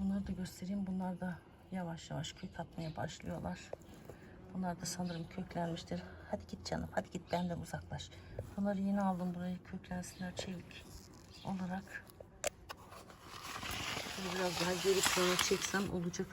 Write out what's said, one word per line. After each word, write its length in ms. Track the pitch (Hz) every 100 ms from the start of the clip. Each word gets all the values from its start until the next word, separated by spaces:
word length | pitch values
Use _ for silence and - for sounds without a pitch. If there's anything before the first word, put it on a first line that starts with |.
bunları 240 | 190 196 196
da 40 |
göstereyim. 560 | 180 185 - 180 202 190
Bunlar 320 | 185 185 180
da 200 | 185 170 - - -
yavaş 380 | 185 170 165 -
yavaş 240 | 147 147
kök 260 | - - -
atmaya 360 | 170 - 160 156
başlıyorlar. 760 | - - 170 170 180 180 - - - - - - - - -
Bunlar 280 | 185 185 175
da 40 | 175
sanırım 420 | - 180 170 165
köklenmiştir. 720 | - 185 175 170 165 - 175 - - -
Hadi 100 | 208 -
git 180 | - -
canım, 240 | 160 170
hadi 200 | - -
git 200 | - -
benden 280 | 170 180 170
uzaklaş. 500 | 170 160 - 143 - - - - - -
Bunları 240 | 202 196
yeni 200 | 196 202
aldım 340 | 196 180 180 175
buraya 220 | 180 180 -
köklensinler 640 | 185 - 180 180 - 185 -
çevik 500 | - 175 - - - - - - - - -
olarak. 600 | 196 180 185 196 - - - - - - - - - - - - - - - - - - - - - - -
Şöyle 200 | 190 180
biraz 260 | 185 165
daha 120 | 170
geri 280 | 180 180 190
plana 340 | 196 - 180 180
çeksem 580 | - 185 - 190 202
olacak 340 | 180 175 - 185